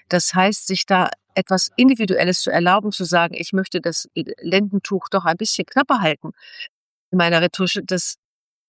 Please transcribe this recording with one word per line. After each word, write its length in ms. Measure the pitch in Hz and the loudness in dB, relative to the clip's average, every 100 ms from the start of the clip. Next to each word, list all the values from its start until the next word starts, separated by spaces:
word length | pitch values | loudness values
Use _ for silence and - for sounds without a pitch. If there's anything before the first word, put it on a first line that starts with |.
| - | -2
Das 240 | 175 - | 0 0
heißt, 320 | 185 196 208 - | 2 2 0 -4
sich 220 | 190 - | -4 2
da 240 | 185 175 - _ - | 2 2 -4 _ -4
etwas 340 | - 185 - - | 0 0 0 4
Individuelles 640 | 262 233 202 - 175 180 | 4 4 0 0 0 -2
zu 80 | - | 0
erlauben, 420 | 170 175 196 208 | 2 4 2 0
zu 120 | - | -4
sagen, 320 | 175 175 170 - | 0 0 0 -4
„Ich 160 | 170 | -4
möchte 280 | 190 190 175 | -2 -2 -4
das 280 | 170 160 - - | -4 -6 -8 -8
Lendentuch 920 | - - 170 190 208 196 - 190 - | -8 -8 0 0 2 -2 -2 -4 -2
doch 160 | 196 170 | -2 0
ein 120 | 170 | -2
bisschen 300 | 220 - - | -2 -4 -2
knapper 340 | 262 285 254 | 0 2 2
halten 300 | 165 147 156 - - - - _ _ _ _ | 0 -2 -8 -16 -20 -18 -20 _ _ _ _
in 80 | 185 | 0
meiner 200 | 170 170 | 4 4
Retusche“, 420 | 175 - 180 208 | 2 0 -4 -4
das 340 | 175 180 - - _ _ _ _ | -4 -4 -4 -10 _ _ _ _